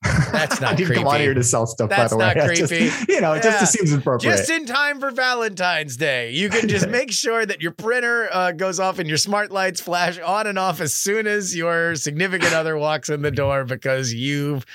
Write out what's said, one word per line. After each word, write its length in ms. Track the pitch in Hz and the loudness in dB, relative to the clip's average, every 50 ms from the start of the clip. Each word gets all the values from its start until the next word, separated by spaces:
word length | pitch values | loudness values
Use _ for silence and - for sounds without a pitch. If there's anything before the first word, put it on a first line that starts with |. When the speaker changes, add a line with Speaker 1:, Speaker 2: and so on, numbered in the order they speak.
| - | -2
Speaker 1:
That's 580 | - - - 135 - - 151 156 147 254 - | 0 2 2 2 2 2 0 0 0 0 0
Speaker 2:
<laughs> 0 | |
I 40 | 131 | 0
Speaker 1:
not 120 | 117 - | 0 0
Speaker 2:
didn't 160 | 147 185 165 160 | 2 2 2 2
come 140 | - - | 2 2
on 60 | 139 147 | 2 2
Speaker 1:
creepy. 100 | 147 147 | 2 2
Speaker 2:
here 100 | 135 131 | 2 2
to 100 | 127 117 | 2 2
sell 220 | - - 117 113 | 2 2 0 0
stuff, 240 | 117 - - 113 107 | -2 -2 -2 0 2
Speaker 1:
That's 240 | 196 196 117 110 110 | 4 4 4 4 4
Speaker 2:
by 20 | |
the 20 | |
way. 80 | - 185 | 2 2
Speaker 1:
not 120 | - 175 | 2 4
Speaker 2:
I 160 | 156 143 - 170 | 4 2 4 4
just, 180 | 170 170 - | 2 2 2
Speaker 1:
creepy. 400 | 170 165 - - - - 240 - | 2 2 2 2 0 -2 0 0
Speaker 2:
you 100 | 392 294 | 2 2
know, 120 | 185 156 156 | 4 2 2
it 80 | 156 | 4
just 180 | - 226 214 202 | 4 4 4 4
Speaker 1:
Yeah. 60 | 196 | 4
Speaker 2:
seems 260 | 151 - 214 185 147 | 2 2 2 2 2
appropriate. 460 | 147 139 - 143 123 120 - - - | 2 2 2 0 0 2 2 2 2
Speaker 1:
Just 140 | 196 185 - | 2 2 2
in 160 | 330 330 302 | 0 -2 -2
time 320 | 233 247 285 294 285 285 262 | -2 0 0 0 0 0 -2
for 100 | 269 277 | -4 -4
Valentine's 880 | 240 262 254 254 247 240 226 214 190 175 180 180 170 156 156 143 120 | -2 0 0 0 0 0 -2 -4 -2 0 0 0 0 0 -2 -4 -4
Day. 340 | 123 156 143 131 123 117 117 | -2 0 0 0 0 -2 -2
You 180 | 123 160 202 202 | -2 -2 -2 0
can 180 | 202 226 220 | 0 0 2
Speaker 2:
<laughs> 0 | 214 | 2
Speaker 1:
just 180 | 208 190 170 196 | 2 2 2 2
make 220 | 233 247 294 247 | 0 -2 -2 0
sure 320 | 190 - - 226 226 226 220 | -2 -2 0 0 0 0 0
that 160 | 196 190 151 | -2 -4 -6
your 120 | 156 170 | -6 -8
printer, 580 | - - 202 220 247 247 240 240 233 233 220 190 | -8 -6 -4 -2 -2 0 0 0 0 0 -2 -2
uh, 200 | 170 185 185 180 | 0 0 0 0
goes 280 | 170 156 190 190 175 190 | 0 -2 -4 -2 -2 0
off 200 | 185 190 180 185 | -2 -2 -2 -2
and 100 | 170 151 | -4 -2
your 80 | 156 | 0
smart 340 | 143 - 202 202 208 208 202 | -2 0 0 0 -2 -2 -2
lights 300 | 190 190 190 190 175 - | -2 -2 -2 -2 -2 -4
flash 380 | - 175 175 175 175 175 170 180 | -6 -2 0 0 0 0 -2 -4
on 260 | 165 170 196 214 220 | -2 -2 0 0 0
and 140 | 208 196 190 | -2 -2 0
off 200 | 185 185 165 180 | 0 0 -2 -2
as 140 | 170 139 - | -2 -4 -2
soon 320 | - - 196 208 226 214 | -2 -2 0 0 0 0
as 300 | 208 208 208 196 180 180 | 0 -2 -2 -2 -4 -4
your 400 | 165 165 170 170 165 165 170 165 | -2 -2 0 0 0 0 0 -2
significant 580 | 139 - 147 147 160 185 190 185 175 175 170 165 | -2 -4 -4 -2 -2 -2 -2 0 0 0 2 2
other 240 | 160 160 160 160 | 0 0 0 -2
walks 320 | 147 147 151 156 151 - - | -2 0 -2 -2 -2 -2 -4
in 140 | 151 143 143 | -4 -2 -2
the 80 | 147 | -2
door 340 | 139 147 139 139 139 135 131 | -2 0 0 0 0 0 -2
because 480 | 120 131 123 - 135 131 131 131 120 117 | -4 -8 -6 -2 -2 -2 0 -2 -4 -4
you've 500 | 117 127 143 143 143 143 147 147 131 - - | -4 -4 -2 -2 -2 -2 -2 -4 -4 -6 -10